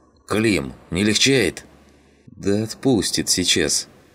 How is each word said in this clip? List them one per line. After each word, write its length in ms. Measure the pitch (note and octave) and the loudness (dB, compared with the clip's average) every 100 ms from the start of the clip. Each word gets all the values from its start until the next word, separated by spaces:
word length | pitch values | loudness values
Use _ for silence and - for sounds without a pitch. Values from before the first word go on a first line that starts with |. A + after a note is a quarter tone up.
| _ _ - | _ _ -6
«Клим, 460 | G#2+ A2 F2+ C2+ B1 - | -2 2 0 -2 -10 -8
не 120 | E2 | -2
легчает?» 600 | G#2 G#2 - C3+ F#2 - - - - _ _ _ - | 0 2 2 2 2 -2 -12 -20 -20 _ _ _ -20
«Да 360 | - F#2+ G2+ | -8 -2 -2
отпустит 640 | A2 - C#3 A#2+ - - D2+ | -2 -2 0 2 0 -4 -2
сейчас», 580 | - F2+ - D2+ - - - _ | -2 0 0 0 -2 -4 -14 _